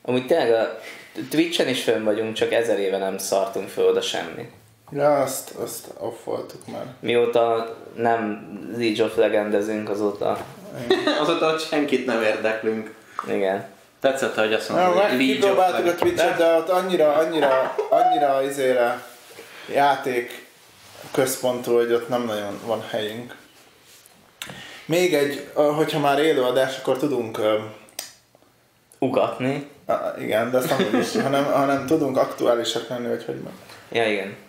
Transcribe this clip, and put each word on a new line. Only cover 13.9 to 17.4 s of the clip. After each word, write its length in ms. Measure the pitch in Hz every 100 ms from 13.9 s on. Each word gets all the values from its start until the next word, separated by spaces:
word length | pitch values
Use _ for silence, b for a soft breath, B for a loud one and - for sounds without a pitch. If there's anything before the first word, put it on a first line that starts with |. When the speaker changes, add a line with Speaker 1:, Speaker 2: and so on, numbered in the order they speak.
| _
Speaker 3:
Tetszett, 340 | 135 135 113 113
hogy 180 | 107
azt 160 | 110 -
mondod, 180 | - 180
Speaker 2:
Na, 60 |
Speaker 3:
hogy 160 | 180 208
Speaker 2:
meg 80 | 127
Speaker 3:
League 160 | 135 -
of 40 |
Speaker 2:
kipróbáltuk 340 | 196 180 185 175
a 40 |
Speaker 3:
Legends. 200 | 175 170
Speaker 2:
Twitch-et, 360 | 175 170 170 165
de 180 | 165 165
ott 140 | 165
annyira, 440 | 180 185 175 151
annyira, 600 | 147 160 160